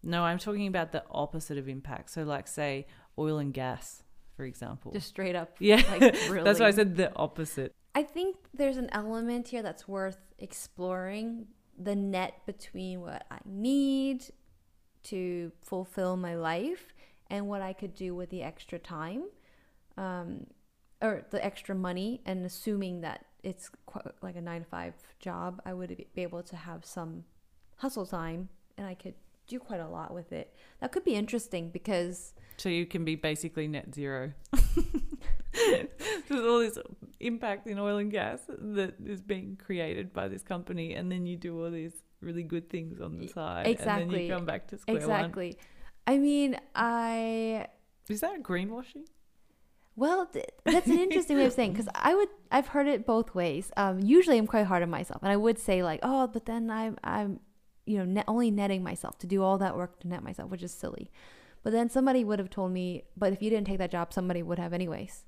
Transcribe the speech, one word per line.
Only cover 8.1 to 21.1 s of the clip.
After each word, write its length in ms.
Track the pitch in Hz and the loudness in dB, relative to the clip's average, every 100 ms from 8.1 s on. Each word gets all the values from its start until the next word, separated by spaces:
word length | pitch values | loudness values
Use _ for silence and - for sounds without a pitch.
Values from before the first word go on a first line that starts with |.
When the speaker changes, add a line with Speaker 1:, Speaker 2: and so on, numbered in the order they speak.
| 330 370 370 - | -2 -4 -4 -12
Speaker 2:
there's 240 | - 277 254 | -2 0 0
an 100 | 247 | -4
element 560 | 214 214 226 233 240 240 | -4 -4 -4 -2 -4 -4
here 140 | 247 | -6
that's 240 | 208 - - | -6 -10 -8
worth 320 | 196 190 190 - - | -6 -6 -8 -18 -16
exploring, 1080 | 190 - - - 180 185 185 208 226 233 220 - _ - | -14 -12 -14 -8 -4 -4 -4 -6 -6 -8 -12 -20 _ -10
the 160 | 180 202 | -2 -2
net 500 | 196 190 185 - - | 0 0 -2 -6 -12
between 560 | 196 - 185 185 180 | -12 -12 -10 -8 -8
what 240 | 175 - - | -10 -12 -12
I 80 | - | -16
need 800 | - 196 233 277 277 269 269 262 - - _ _ _ _ _ _ | -12 -4 0 2 4 2 0 -2 -8 -20 _ _ _ _ _ _
to 480 | - 190 180 175 170 - | -10 -6 -4 -4 -8 -12
fulfill 540 | - 185 185 - 185 185 | -8 -8 -6 -4 -2 -2
my 180 | 180 | -4
life 600 | 170 165 170 254 359 - - - - _ | -4 -2 -2 -2 -6 -10 -20 -20 -20 _
and 160 | 202 202 | -6 -4
what 120 | 202 | -6
I 100 | 190 | -6
could 200 | 190 202 | -8 -12
do 200 | 180 185 | -8 -8
with 160 | 180 180 | -8 -8
the 120 | 185 | -8
extra 360 | 139 160 - 175 | -10 -12 -14 -14
time, 460 | - 165 160 220 381 - _ _ _ _ _ - | -10 -10 -8 -8 -10 -14 _ _ _ _ _ -10
um, 500 | 190 180 175 - - _ _ _ _ _ | -8 -6 -8 -10 -14 _ _ _ _ _
or 240 | 220 | -2